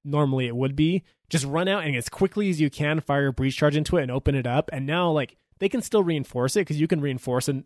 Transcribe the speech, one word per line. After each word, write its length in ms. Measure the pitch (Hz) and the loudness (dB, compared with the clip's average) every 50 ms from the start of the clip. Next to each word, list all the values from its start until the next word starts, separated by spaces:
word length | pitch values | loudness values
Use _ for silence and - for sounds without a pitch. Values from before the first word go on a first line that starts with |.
| _ | _
normally 420 | 143 143 147 151 139 131 131 127 120 | -4 0 2 2 2 2 0 -2 -2
it 80 | 117 123 | -2 -2
would 180 | 131 135 139 | -2 -2 0
be, 280 | 147 156 160 180 190 - _ _ _ _ _ | 2 2 2 2 0 -2 _ _ _ _ _
just 160 | - 160 131 | -2 -2 -2
run 240 | 139 143 165 185 190 | -2 -2 -2 0 0
out 160 | 196 208 165 | 0 -2 -2
and 100 | 151 139 | -2 -2
as 140 | 120 110 - | -4 -4 -6
quickly 400 | - - 190 190 - 208 208 196 | -2 0 0 0 0 0 0 0
as 100 | 175 151 | 2 2
you 100 | 156 143 | 2 0
can, 300 | - - 147 147 156 160 | 0 0 -2 0 0 0
fire 280 | - - 143 139 139 139 | 0 0 0 2 2 2
a 60 | 123 | 0
breach 220 | - 135 135 131 | 0 0 0 0
charge 220 | - 156 151 147 151 | 2 2 2 2 2
into 180 | 151 - 180 175 | 0 2 0 0
it 40 | |
and 100 | 139 127 | 0 0
open 240 | 123 135 - 143 139 | -2 -2 0 0 0
it 100 | 135 120 123 | 0 0 0
up. 220 | 120 147 - - - | -2 -2 -4 -4 -6
And 120 | 139 135 | -6 -4
now, 240 | 139 156 180 180 170 | -2 -2 0 2 2
like, 260 | 156 151 131 - - _ _ _ _ _ | 2 0 0 -4 -8 _ _ _ _ _
they 100 | 196 196 | -4 -2
can 120 | - 247 | -2 -2
still 220 | - - - 214 190 | -4 0 2 2 2
reinforce 520 | 170 160 147 131 - - 123 123 131 - 208 | 2 0 -2 -2 -4 -2 -2 -2 0 0 0
it 80 | 180 | 0
'cause 120 | - 147 147 | 0 0 0
you 100 | 156 160 | 2 2
can 120 | 180 156 | 2 0
reinforce 480 | 143 143 131 123 - 131 123 127 - - | 0 -2 -4 -4 -4 -2 -2 0 0 0
an, 180 | 139 135 - | -2 -4 -6